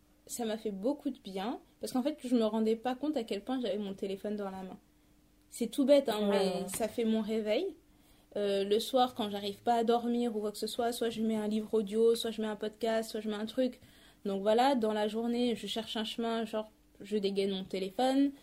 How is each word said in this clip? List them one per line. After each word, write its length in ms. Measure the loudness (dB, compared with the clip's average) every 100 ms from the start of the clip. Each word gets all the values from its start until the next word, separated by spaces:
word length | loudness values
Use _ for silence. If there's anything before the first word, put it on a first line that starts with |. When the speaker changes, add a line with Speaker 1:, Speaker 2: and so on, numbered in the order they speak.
| _ _ -12
Speaker 1:
Ça 200 | -6 -4
m'a 120 | -4
fait 140 | -6
beaucoup 380 | -2 -2 -2 -4
de 100 | -8
bien, 400 | -8 -6 -4 -6 -12 _
parce 100 | -4
qu'en 100 | -2
fait, 160 | 0 -4
je 120 | 0 2
me 100 | 2
rendais 300 | 2 2 0
pas 180 | -2 -2
compte 220 | -2 -2
à 60 |
quel 180 | -2 -4
point 180 | -4 -2
j'avais 160 | -2 -2
mon 160 | -4
téléphone 420 | -6 -6 -6 -6 -6
dans 80 | -6
la 140 | -8
main. 140 | -12 -14 _ _ _ _ _ _ _
C'est 160 | -6 -4
tout 180 | 2 6
bête, 220 | 6 6
hein, 100 | 0
Speaker 2:
Ouais, 80 | 2
Speaker 1:
mais 80 | 4 2 0
Speaker 2:
ouais. 40 | -4 -4
Speaker 1:
ça 100 | -2
fait 160 | 0
mon 180 | 0 0
réveil. 440 | 0 -2 0 0 -2 -6 _ _ _ -20 _ -2
Euh, 280 | 0 2
le 160 | 2 0
soir, 340 | 2 2 2
quand 160 | 0 -4
j'arrive 300 | -4 -6 -2
pas 160 | 2 2
à 80 |
dormir 520 | 4 2 2 0 0 0
ou 40 |
quoi 120 | -4
que 60 | -4
ce 80 | -4
soit, 260 | -2 -2
soit 180 | 0 -2
je 100 | 0
mets 140 | 0 0
un 120 | 0
livre 240 | -2 0
audio, 420 | 0 0 4 4 4
soit 160 | 0
je 100 | -4
mets 60 | -4
un 80 | -4
podcast, 560 | -6 -4 -2 0 -2
soit 80 | -4
je 100 | -4
mets 60 | -4
un 100 | -2
truc. 340 | 0 0 -2 -16 -20 -20 -10 -4
Donc 160 | 0
voilà, 320 | 4 4 4
dans 200 | 4 2
la 140 | 0 0
journée, 480 | -2 -2 0 0 0
je 120 | -4
cherche 300 | -6 -4 -4
un 60 |
chemin, 400 | -4 -4 -2 -2 -2
genre, 260 | -4 -6 _ _ -20
je 160 | -4 0
dégaine 340 | 0 0 0
mon 120 | -2
téléphone. 680 | -4 -4 -4 0 2 4 4 0